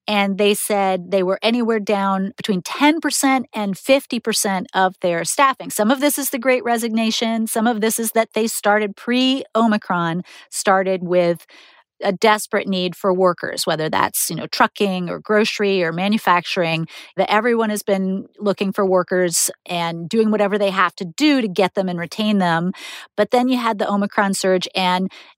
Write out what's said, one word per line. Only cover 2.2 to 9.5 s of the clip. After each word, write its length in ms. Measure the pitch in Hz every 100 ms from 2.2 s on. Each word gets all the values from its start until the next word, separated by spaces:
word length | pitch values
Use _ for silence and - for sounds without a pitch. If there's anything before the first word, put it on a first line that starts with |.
| 190 -
between 260 | - 185
ten 360 | - - 294 320
percent 460 | 294 - 269 269 240
and 240 | 220 202 185
fifty 420 | - 269 - 240
percent 480 | 226 - 208 185 -
of 260 | 190 190 -
their 240 | 175 170
staffing. 460 | 165 - 269 254 -
Some 220 | - 214
of 100 | 269
this 160 | 285 285
is 140 | 269
the 80 | 262
Great 260 | 254 254 220
Resignation. 840 | 233 233 220 220 - 226 226 226
Some 200 | 233 226
of 120 | 220
this 200 | 220 220
is 120 | 226
that 220 | 226 226
they 140 | 220 226
started 500 | - 202 208 208 -
pre-Omicron, 1300 | - 247 262 262 -